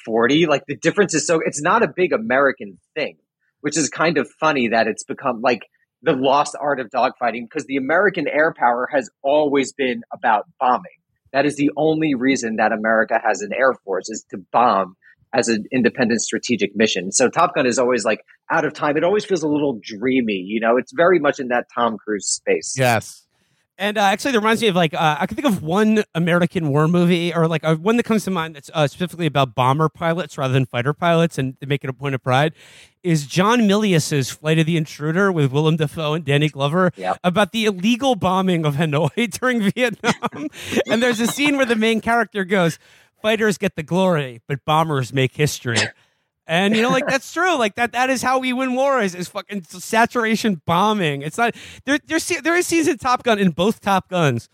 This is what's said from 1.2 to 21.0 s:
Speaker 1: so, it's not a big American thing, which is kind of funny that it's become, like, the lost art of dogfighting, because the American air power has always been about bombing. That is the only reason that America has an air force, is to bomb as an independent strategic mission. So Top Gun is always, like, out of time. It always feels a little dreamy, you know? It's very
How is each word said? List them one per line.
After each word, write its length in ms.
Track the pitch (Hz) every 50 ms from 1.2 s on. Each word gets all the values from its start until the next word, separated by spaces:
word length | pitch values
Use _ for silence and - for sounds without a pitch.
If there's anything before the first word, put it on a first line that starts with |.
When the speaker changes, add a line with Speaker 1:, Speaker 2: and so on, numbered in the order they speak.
| -
Speaker 1:
so, 140 | - 170 160 160
it's 160 | 165 - 147
not 220 | 147 175 202 233
a 60 | 220 160
big 240 | - 175 185 160
American 680 | 139 113 113 113 127 135 143 135 - - 117 101 90 - _ _ -
thing, 220 | 156 135 98 82 _ _ _ _ _ _ _ _ _
which 160 | - 147 147
is 120 | 160 143 -
kind 260 | - - 160 170 165
of 120 | 151 120 - - -
funny 280 | 156 156 151 135 120 110
that 180 | 113 113 110 110
it's 160 | 104 - -
become, 380 | - 139 - - 131 120 107
like, 240 | 120 135 123 101 - - _ _ _ _ _ _ 120
the 80 | 151
lost 440 | 156 127 131 135 135 147 147 - - -
art 200 | 143 151 - -
of 80 | 127 104
dogfighting, 540 | - 123 120 131 - - 123 117 107 120 120
because 200 | - - 156 131
the 100 | - 135
American 500 | 139 131 135 160 180 208 196 - 180 147
air 260 | 131 - 147 156 165
power 360 | - - 143 120 120 120 127 -
has 160 | - 139 127 - _ _
always 500 | - 139 143 151 151 143 135 139 131 -
been 300 | - - 131 127 120 117 120 -
about 340 | 117 - - 120 110 104 - _ _ -
bombing. 320 | - 254 247 - 87 - - _ _ _ _ _ _ _
That 140 | - 135 143
is 80 | 147 135
the 160 | 143 143 139 -
only 400 | 143 156 160 160 156 160 156 139
reason 400 | 113 123 135 135 123 120 113 110
that 160 | 110 110 107
America 480 | 113 107 107 113 113 110 110 - 117 113
has 180 | - 113 101 90
an 120 | 104 101
air 200 | 104 - 131 131 - - _
force, 240 | 98 95 92 95 -
is 160 | 110 - - _
to 60 | - 101 87 _
bomb 440 | - 117 123 120 104 98 95 90 - _ _ _ _ _ _ _
as 140 | - 127 113
an 180 | 110 113 107 - -
independent 500 | - 131 113 120 - - 123 110 117 110
strategic 540 | - - - 107 - - 120 98 104 - -
mission. 380 | - - 214 - 95 87 98
So 160 | - - 131 113
Top 260 | - 160 170 175 -
Gun 120 | 165 135
is 120 | 123 113 131
always, 260 | 123 123 127 117 104
like, 180 | 113 107 - - _ _ _ _ -
out 140 | 147 165 151
of 80 | 143 -
time. 220 | - 156 147 143
It 80 | 156 165
always 200 | 175 208 214 208
feels 200 | - 196 160 156
a 40 | 151
little 300 | 147 147 147 139 123 104
dreamy, 600 | - - 110 95 113 131 127 131 120 110 104 92 90
you 140 | 98 110 110
know? 180 | 113 113 120
It's 160 | 127 120 -
very 280 | 131 139